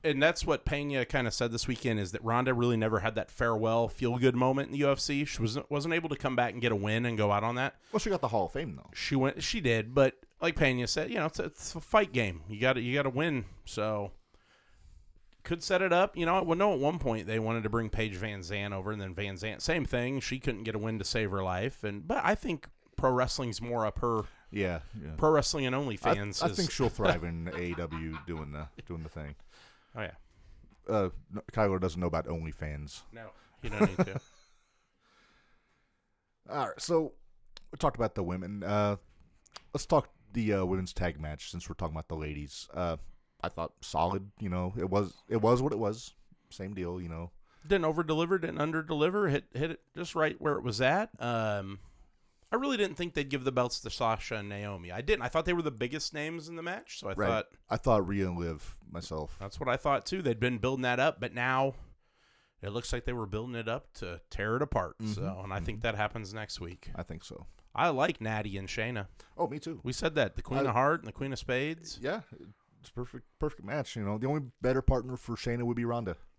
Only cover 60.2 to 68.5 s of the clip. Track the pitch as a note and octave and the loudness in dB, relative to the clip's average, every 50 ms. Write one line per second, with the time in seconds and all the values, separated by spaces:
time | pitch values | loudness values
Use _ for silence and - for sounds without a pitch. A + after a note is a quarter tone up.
60.2 | F3 - A#2 G#2+ B2 B2 B2 A2 G#2 B2+ C3+ C3 B2+ B2 B2 B2 C3+ D#3 - - | 0 0 0 2 0 0 0 0 0 0 0 0 0 0 2 4 2 2 2 0
61.2 | C3 A2 - B2 A#2+ C3 C3 C3 C3+ C#3 C3 - - - - _ _ _ _ _ | -6 -6 -2 -2 0 2 4 4 2 2 0 -6 -16 -18 -20 _ _ _ _ _
62.2 | _ _ _ _ _ _ _ _ - G2+ G2+ A#2+ A#2+ - - B2 - C3+ B2 A#2+ | _ _ _ _ _ _ _ _ -10 -6 -6 -6 -4 -2 -4 -4 -2 -4 -4 -4
63.2 | A2 F#2+ G2 G#2+ A#2 B2+ A#2+ A#2 A2+ A2 A#2 C#3 - - _ - - F2+ E2+ E2 | -4 -4 -4 -4 -4 -4 -6 -6 -4 -4 -4 -4 -6 -12 _ -10 -10 -10 -10 -10
64.2 | - _ - - G2 G#2+ A2+ C3 D3 - - G#2 F2+ E2 - - A2 A2 G#2+ G2+ | -14 _ -6 -4 -2 0 0 0 0 0 0 0 0 -2 -6 -8 -6 -4 -4 -2
65.2 | F#2+ F#2+ F#2+ F#2 F#2+ G2 F#2+ G2+ - - A#2+ G#2+ A#2 A#2 G#2+ G#2 G#2+ G#2 - A#2 | -4 -4 -4 -6 -6 -4 -4 -4 -2 -4 -4 -2 -2 -2 0 0 0 -2 -2 -6
66.2 | G#2+ F#2 G#2 A2 G#2+ - - - F2+ E2+ F2+ - - - - - - - E2 D#2+ | -8 -8 -8 -10 -8 -8 -8 -10 -10 -12 -12 -12 -12 -10 -8 -8 -8 -8 -10 -12
67.2 | - - - - - - - - _ - _ - D3+ F3 D3 C3 C#3+ F3 - - | -12 -14 -16 -16 -16 -18 -20 -20 _ -6 _ 2 2 2 4 2 2 2 0 -2
68.2 | A2 A2 A2 G#2+ G#2+ G#2+ | -4 -2 -2 -2 -2 -4